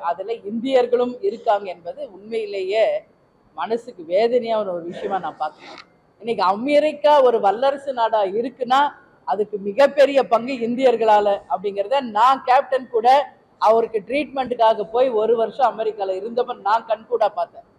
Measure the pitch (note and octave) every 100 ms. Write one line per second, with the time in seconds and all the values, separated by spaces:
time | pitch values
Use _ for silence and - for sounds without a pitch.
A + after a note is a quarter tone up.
0 | E3+ E3+ F#3+ A#3 G3 A3+ C4 C4 A#3+ B3
1 | B3 B3 G3 A3 - G3+ G3+ F3 E3+ F#3+
2 | C#4+ F#3 G#3 A3+ G#3 G3+ F#3 G#3+ G3 D3+
3 | - _ _ _ _ D#3+ F3 A#3 A#3 G#3
4 | D#3+ F3+ A#3 B3 A3+ A3 G3+ F3 E3+ -
5 | G#3 F#3+ E3+ - D#3 - - - - _
6 | _ _ A3 G#3 F#3 G3+ B3+ D4 D4+ D4
7 | D4 D4 B3+ A#3 G3+ G#3 C4+ C#4 C#4+ B3+
8 | A3+ A3 G3 G3+ B3 A#3+ A#3+ C4 D4 -
9 | _ _ - F#3+ G#3 G#3 G3+ G3+ C#4 C#4
10 | C#4 C#4 A#3 A3+ A#3+ C4+ A3+ A#3+ C4 A#3
11 | A3 G#3 G3+ G3+ - F#3 G3+ G3 G3+ C4+
12 | B3+ G#3 A#3+ C4+ B3+ B3 C4+ C4 B3+ A3+
13 | A3+ C#4 C4 _ _ _ G3 A3+ A3+ A3
14 | F3+ C4+ D4 C4+ B3+ A#3+ A3+ G#3+ G#3 A#3
15 | C4+ A3 A3 A3+ A3 - A3 G#3 A3 G#3+
16 | F#3+ F#3 G#3 A#3 B3 - - A3 A3+ A3
17 | A3+ B3 G#3 F#3 E3+ F3 -